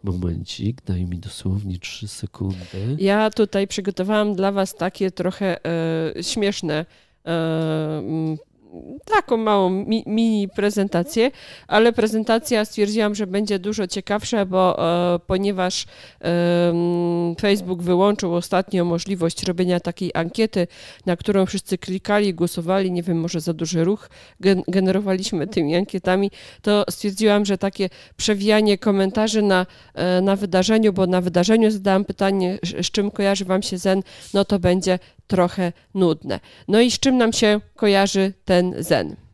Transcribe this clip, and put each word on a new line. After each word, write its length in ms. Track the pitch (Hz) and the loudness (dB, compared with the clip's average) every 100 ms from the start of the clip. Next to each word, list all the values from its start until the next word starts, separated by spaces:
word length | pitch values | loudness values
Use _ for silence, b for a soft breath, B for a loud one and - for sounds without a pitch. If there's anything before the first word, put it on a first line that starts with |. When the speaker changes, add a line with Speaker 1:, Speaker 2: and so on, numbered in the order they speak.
Speaker 1:
Momencik, 800 | 101 90 90 85 90 - 101 127 | -4 -4 -4 -4 -8 -6 -6 -6
daj 240 | - 90 90 | -6 -4 -4
mi 120 | 87 | -8
dosłownie 600 | 87 - 95 95 101 90 | -10 -10 -6 -4 -6 -10
trzy 300 | - - 104 | -10 -14 -14
sekundy. 880 | - 107 - 95 92 90 95 107 151 | -12 -14 -8 -6 -6 -10 -8 -6 -2
Speaker 2:
Ja 320 | 196 208 220 | 0 2 0
tutaj 360 | 214 208 196 196 | 0 -2 0 -4
przygotowałam 680 | - 190 196 185 214 208 | -4 -6 -4 -2 0 0
dla 180 | 190 190 | 0 -2
was 220 | 196 190 - | 0 -4 -4
takie 340 | 175 - 190 | -6 -2 -4
trochę, 540 | - 175 - 196 175 - 170 165 165 160 - | -2 -4 -2 -4 -2 -4 -2 -2 -2 -4 -6
e, 40 | |
śmieszne, 640 | 175 - 202 202 170 151 165 b b b - | -6 -2 -2 -2 -2 -4 -4 b b b -4
e, 720 | 165 160 160 160 160 156 156 | -2 0 0 0 -2 -2 -6
mm, 380 | - 156 160 156 - _ - 87 71 262 | -4 -4 -4 -6 -10 _ -20 -20 -16 -18
taką 320 | - 427 - 226 | -2 -2 0 0
małą 340 | 220 202 185 | 2 4 4
mi-, 340 | 185 202 226 - | 0 0 -2 0
mini 420 | 214 226 214 196 | 0 2 2 -2
prezentację, 840 | - 202 208 196 170 175 - 247 B B B B | 0 -2 0 0 0 -2 0 0 B B B B
ale 240 | 208 233 | 4 4
prezentacja 720 | 226 214 220 220 226 - 226 | 4 0 0 0 0 2 -2
stwierdziłam, 500 | 214 - 208 214 214 | -2 0 0 2 0
że 120 | 208 202 | -2 -4
będzie 320 | 196 208 196 | -2 -2 -2
dużo 280 | 190 214 185 | -2 -4 -4
ciekawsza, 580 | - - 208 - 226 190 | -6 -4 -4 -2 -2 0
bo, 320 | 185 185 - 165 175 180 | 2 2 2 0 2 2
e, 40 | 175 | 0
ponieważ, 680 | - 190 196 190 180 - - B B B | 0 0 0 0 -2 -2 -10 B B B
em, 1160 | - 175 175 175 175 170 175 175 175 170 170 170 | -2 0 2 4 2 2 0 0 0 0 -2 -2
Facebook 420 | 208 196 180 180 | 0 0 0 -4
wyłączył 520 | 175 180 202 208 185 | 0 4 4 2 0
ostatnio 500 | 170 175 180 190 185 | -2 0 -2 0 0
możliwość 580 | 175 170 180 190 165 - | 0 -2 -4 -2 -2 -2
robienia 380 | - 175 185 175 | -6 -2 0 0
takiej 300 | 170 170 180 | -2 -6 -6
ankiety, 520 | - 170 - 220 202 170 B B B - | -4 -4 -2 -2 0 -4 B B B -4
na 100 | 170 | -2
którą 300 | - 196 190 | 0 0 0
wszyscy 320 | 196 - 180 | -2 -6 -6
klikali, 560 | - 190 - 208 208 | -4 -6 0 2 2
głosowali, 580 | 170 170 - 165 190 190 | 0 -2 -2 -2 0 0
nie 100 | 180 | -2
wiem, 180 | 170 165 | -2 -2
może 200 | 165 170 | -2 -4
za 120 | 151 | -4
duży 320 | 160 165 170 | -4 -4 0
ruch 260 | 170 208 - B B B | 0 0 -6 B B B
gen-, 220 | 185 190 - | 2 2 0
generowaliśmy 760 | 180 190 190 202 190 196 180 165 | 0 2 0 0 -2 -2 -4 -2
tymi 300 | 208 147 170 | 0 0 0
ankietami, 540 | 196 185 185 185 202 B B B | 0 -4 0 2 0 B B B
to 220 | - 208 - | 0 0 0
stwierdziłam, 540 | - 208 196 214 208 | -4 -6 0 2 4
że 140 | 202 190 | 2 0
takie 300 | 196 - 190 B B - | -2 -2 -6 B B -6
przewijanie 600 | - 208 202 214 214 196 | -2 0 4 4 4 2
komentarzy 640 | 220 196 190 190 220 220 | 2 2 2 0 0 2
na, 240 | 208 185 180 B B | 4 2 0 B B
e, 260 | - 180 180 | -4 0 2
na 160 | 190 196 | 2 0
wydarzeniu, 560 | 196 185 185 220 214 | 0 0 4 4 4
bo 140 | 185 185 | 2 2
na 140 | 180 | 2
wydarzeniu 500 | 175 170 175 226 220 | 2 0 4 4 4
zadałam 340 | 214 196 190 | 2 0 0
pytanie, 540 | 202 196 196 196 180 196 | 0 -2 0 2 0 -2
z, 240 | 175 - 180 | -6 -6 -4
z 40 | |
czym 200 | - 202 | -2 -2
kojarzy 340 | - 196 196 | 0 0 0
wam 180 | 185 190 | 0 -2
się 160 | 196 180 | -2 -4
zen, 240 | - 196 190 B B | 0 0 -2 B B
no 100 | 202 | 0
to 140 | 196 202 | 2 2
będzie 400 | 180 180 185 180 b b _ | 2 2 2 -2 b b _
trochę 420 | 185 175 - 180 - b | 2 2 2 -4 -4 b
nudne. 460 | 190 180 156 - 101 B B - | 0 2 0 -4 -8 B B 0
No 120 | 202 | 4
i 100 | 247 | 4
z 80 | - | 4
czym 180 | 269 254 | 2 4
nam 140 | 240 | 2
się 280 | 226 220 208 - - | 4 2 2 -2 -2
kojarzy 560 | 214 196 196 196 190 196 | 2 4 2 2 0 -2
ten 380 | - 180 180 - | 2 2 2 -2
zen? 340 | 165 143 82 - - | 0 0 0 -8 -18